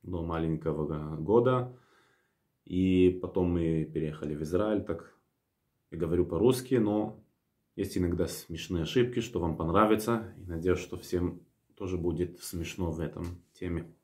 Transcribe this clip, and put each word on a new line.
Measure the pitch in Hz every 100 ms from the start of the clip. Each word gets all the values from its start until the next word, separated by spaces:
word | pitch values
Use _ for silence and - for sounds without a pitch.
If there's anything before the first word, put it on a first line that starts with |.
до | 90 87
маленького | 82 82 80 78 80 76 73
г-, | 76 76 78
года, | 80 113 123 127 127 - _ _ _ _ _ _ _ _
и | - 90 95 92 92 90
потом | - 95 87
мы | 87 82 80
переехали | 78 78 78 76 76
в | 76
Израиль, | 78 90 104 104
так | 92 - - _ _ _ _ _ _ _ _
я | 82
говорю | 82 90
по-русски, | 87 85 113 127 - 127
но | 104 104 110 - _ _ _ _ _ -
есть | 95 -
иногда | 87 85 82
смешные | - - 82 - 90
ошибки, | 80 127 123 123
что | 113 90
вам | 82
понравится, | 80 82 92 107 107 113 117 104 92
и | 92
надеюсь, | 82 90 87
что | - 90
всем | - 90 87 - - _ _ _
тоже | 95 92
будет | 85 82 87 -
смешно | - 87 82 - 87
в | 78
этом | 78 82 85 87 _
теме. | _ 90 85 - -